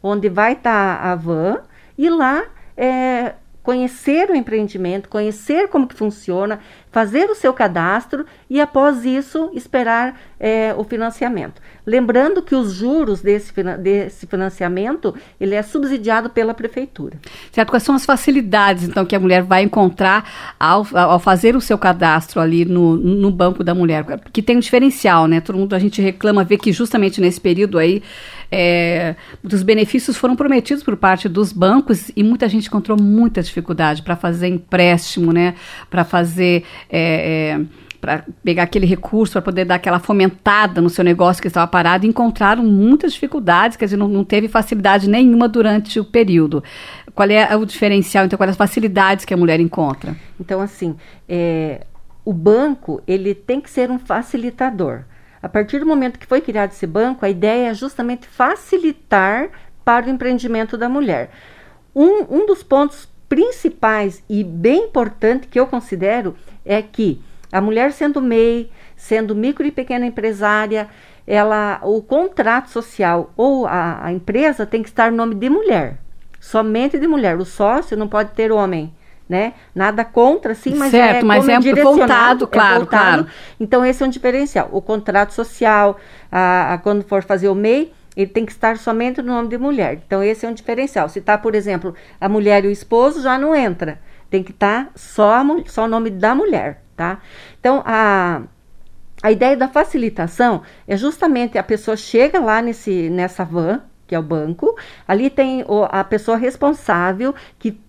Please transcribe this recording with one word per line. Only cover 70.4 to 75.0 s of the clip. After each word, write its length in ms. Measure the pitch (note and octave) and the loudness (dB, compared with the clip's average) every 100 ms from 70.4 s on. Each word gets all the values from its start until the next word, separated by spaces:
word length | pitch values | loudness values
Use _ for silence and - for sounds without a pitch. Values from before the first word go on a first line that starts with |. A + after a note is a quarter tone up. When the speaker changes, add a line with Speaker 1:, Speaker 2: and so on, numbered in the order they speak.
| G#3 G#3+ G#3+ G#3+ G#3 - - - - | 0 0 0 -4 -6 -14 -20 -20 -2
Speaker 1:
ela, 540 | G#3 G#3+ G#3+ G#3 G3+ | 0 2 0 -2 -4
o 200 | - A3 | -2 -2
contrato 640 | G#3+ C#4 F#4 - A3+ A#3+ B3+ | 0 -2 0 -2 0 0 -2
social 640 | A#3 A#3 - F#3 E3+ E3 - | -10 -10 -4 0 0 -4 -2
ou 300 | B3 C4+ A#3 | 0 0 -2
a, 380 | F3+ E3+ D#3 - | -2 -4 -6 -8
a 60 | |
empresa 540 | F3+ F3 G#3+ D4+ C#4 G#3 | -8 -4 0 0 -2 -4
tem 160 | A3+ | -6
que 60 | A3 | -6
estar 220 | - | 0